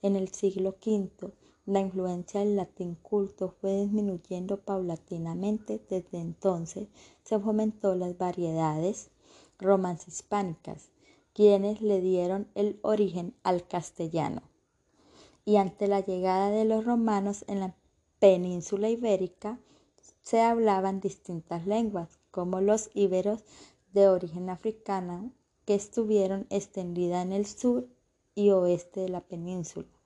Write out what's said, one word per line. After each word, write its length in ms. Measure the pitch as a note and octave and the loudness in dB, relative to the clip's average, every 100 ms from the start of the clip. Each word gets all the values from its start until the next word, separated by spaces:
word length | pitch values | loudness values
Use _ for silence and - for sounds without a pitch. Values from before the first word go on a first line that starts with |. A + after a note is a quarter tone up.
En 120 | G3+ G3 | 0 0
el 120 | F#3+ | -2
siglo 500 | - G3 F#3+ F#3+ F#3+ | -2 -2 0 -4 -4
quinto, 560 | - G#3+ F#3 _ F#3+ - _ _ - | -2 -2 -2 _ -16 -16 _ _ -2
la 140 | G3 | 0
influencia 640 | F#3+ F#3 F#3 F3 F3+ G3+ | 0 -4 -4 -4 -6 -2
del 140 | G3+ G3+ | 0 0
latín 380 | F3+ _ F3+ E3+ | -2 _ -10 -10
culto 540 | - G#3 G3 - F#3 - | -4 -2 -2 -4 -8 -6
fue 200 | G3 G3 | -4 -2
disminuyendo 800 | G3+ G#3+ G#3 F3+ - F3+ F#3 G3 | 0 0 -2 -4 -8 -8 -6 -6
paulatinamente. 1200 | - G3 F#3 E3 _ F3 E3 E3+ G3 G#3+ G#3 G#3+ - | -4 -4 -4 -6 _ -8 -6 -4 -2 -4 -4 -10 -6
Desde 300 | F#3 F3+ F3 | -6 -6 -10
entonces, 680 | E3+ E3+ G3 F3 E3 - G#3 _ - _ | -10 -2 -2 0 -4 -10 -14 _ -20 _
se 160 | - A3 | -4 -2
fomentó 560 | G3+ G#3+ G#3+ G#3+ G3+ F#3 | 0 0 0 0 0 0
las 200 | F3+ F3 | -2 -4
variedades 920 | F3+ F3 E3+ D#3+ D#3+ D#3 E3+ A3 - _ _ - - _ | -4 -2 -2 0 0 0 -2 -4 -10 _ _ -20 -20 _
romance 500 | F#3+ G3 F#3 E3+ - | 2 2 2 -6 -10
hispánicas, 840 | - - G#3 F#3+ D#3+ - D#3 - _ _ _ _ | -16 -6 -4 -4 -8 -12 -16 -18 _ _ _ _
quienes 480 | - G#3 G3+ G3+ G#3+ | 4 6 6 2 -2
le 180 | G#3+ G3 | 0 2
dieron 480 | F3+ F#3 F3+ F#3+ G3+ | 2 0 0 -2 -6
el 240 | - G#3 G3+ | -2 -2 -2
origen 500 | - G#3+ G3+ E3+ F3 - | -2 2 2 0 -8 -6
al 260 | - F3+ F3 | 0 0 0
castellano. 760 | F3+ D#3+ - E3 E3 D3 - - _ _ _ _ _ _ - - _ - | -6 -6 -8 -4 -2 -2 -4 -12 _ _ _ _ _ _ -20 -20 _ 2
Y 100 | G#3 | 2
ante 320 | F#3+ - G3+ | 2 -2 0
la 140 | G3 | 0
llegada 500 | G3 F#3 F#3 F#3 G3 | 0 -2 0 2 2
de 120 | G#3+ | 2
los 220 | A3 A3 A3+ | 2 2 2
romanos 580 | A#3+ A3+ G3+ G3 G3+ - | 0 2 0 -2 -6 -6
en 120 | G3+ | -6
la 160 | F#3+ - _ _ _ _ | -6 -10 _ _ _ _
península 680 | G3+ F#3 F3+ F3 E3 G3 G#3+ | 6 6 2 -4 -4 -2 0
ibérica, 720 | A#3 A#3+ F#3+ F#3 _ G#3 B3 _ _ _ _ - _ | 0 0 0 0 _ -12 -12 _ _ _ _ -20 _
se 200 | - A3+ | -2 2
hablaban 600 | A3+ A#3 A3 F#3+ F#3+ F#3+ | 2 4 2 2 0 -2
distintas 680 | F#3+ - - E3+ D#3+ E3+ E3+ | -6 -8 -10 -10 -8 -8 -2
lenguas, 400 | G#3+ A3+ G3+ E3+ _ _ | 0 0 -4 -8 _ _
como 300 | - F3+ F#3 | -6 -4 0
los 280 | G3 G#3+ G#3+ | 2 2 0
íberos 500 | - G3 F#3 F#3+ A3 _ - - _ _ | 0 2 2 0 -2 _ -20 -20 _ _
de 160 | G3 G3 | 6 6
origen 420 | F#3 F3+ E3+ F#3 | 6 0 -8 -8
africano, 840 | F3+ A3+ A3 - G3 F3+ F3 A3 - _ _ - | -6 -6 -8 -6 -6 -4 -8 -12 -14 _ _ 0
que 100 | G3+ | 0
estuvieron 720 | G3+ - A3 G#3+ F#3+ G3 - | 0 -4 2 2 2 -2 -4
extendida 720 | G3+ G3+ - F3+ F3 F3 F3+ | -6 -6 -10 -6 -2 -2 -2
en 120 | F3+ | -2
el 120 | G3 G3+ | -2 -4
sur 440 | - B3 A#3+ B3 _ _ _ _ | -2 0 0 -4 _ _ _ _
y 180 | - G3+ | 4 6
oeste 500 | G3 F3+ F3 - - | 6 4 0 -2 -8
de 80 | F#3 | -6
la 100 | F3+ | -6
península 680 | - E3+ E3+ F#3 E3 - - _ | -10 -12 -8 -8 -8 -10 -16 _